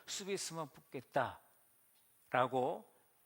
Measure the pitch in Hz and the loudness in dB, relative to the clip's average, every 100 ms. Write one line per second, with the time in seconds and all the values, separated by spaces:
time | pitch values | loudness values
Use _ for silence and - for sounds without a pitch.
0 | - - 190 190 - 165 151 - - 139 | -10 -8 -4 -4 -4 -6 -8 -12 -14 -12
1 | - 139 113 87 - _ _ _ _ _ | -2 2 2 -2 -16 _ _ _ _ _
2 | _ _ - 127 127 127 131 196 - - | _ _ 0 4 4 2 0 -2 -10 -20
3 | _ _ | _ _